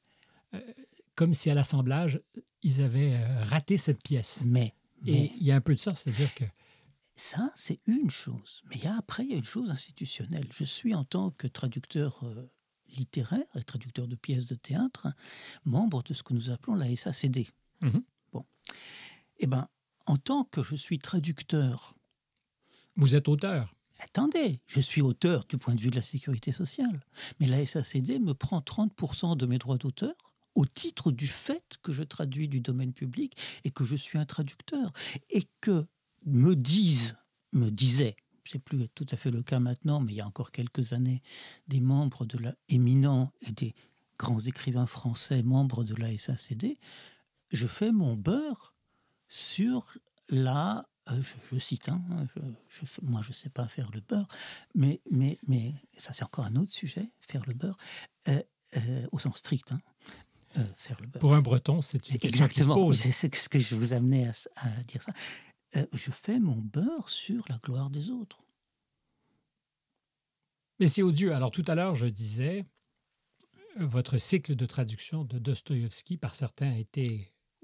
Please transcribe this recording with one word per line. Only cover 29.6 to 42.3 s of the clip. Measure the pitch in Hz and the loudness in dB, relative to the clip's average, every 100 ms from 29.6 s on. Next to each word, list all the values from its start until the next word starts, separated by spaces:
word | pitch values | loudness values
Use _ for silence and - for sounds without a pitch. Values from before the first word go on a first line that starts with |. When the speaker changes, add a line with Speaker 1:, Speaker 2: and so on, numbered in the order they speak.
| 123 127 | 0 -2
Speaker 2:
d'auteur | 135 - 240 349 _ _ _ | -2 -4 -4 -6 _ _ _
au | - 139 | 2 2
titre | - 339 - 165 | 0 -6 -2 -2
du | 123 139 | 0 -2
fait | - - 320 - - | -6 -6 -6 -8 -14
que | - | -8
je | 139 | -6
traduis | 151 - 151 131 151 | -6 -6 -4 -2 -2
du | 135 | -2
domaine | 120 127 127 | -2 -2 -2
public | 127 131 123 277 - - - | -6 -6 -4 -6 -6 -14 -6
et | - | -6
que | - | -2
je | 123 143 | -2 -2
suis | - 151 | -2 -4
un | 147 | -2
traducteur. | - 143 - - 285 214 - - - - | -4 -6 -8 -8 -4 -4 -6 -10 -10 -2
Et | 208 - - | -2 -2 -4
que | 214 180 156 _ _ _ 151 | 2 2 0 _ _ _ 2
me | 123 147 | 6 6
disent, | 165 123 185 185 131 113 117 _ _ - | 6 4 4 4 4 0 -6 _ _ -2
me | 131 113 | 2 2
disaient, | 104 131 127 120 - _ _ | 4 4 4 2 -2 _ _
c'est | - 139 | -12 -12
plus | - 139 117 | -4 -2 -2
tout | - 143 | -6 -8
à | - | -4
fait | 135 | -2
le | 117 | -2
cas | 123 131 | 0 0
maintenant, | 123 123 151 147 | 0 0 0 0
mais | 117 | 0
il | 104 | -4
y | |
a | 104 | -8
encore | - 120 | -8 -8
quelques | - 120 - 117 | -6 -6 -2 -2
années, | 120 127 127 - - - - - | 0 0 0 -4 -20 -18 -18 -2
des | 135 | 2
membres | 127 139 143 - | 4 4 2 -2
de | 113 | -6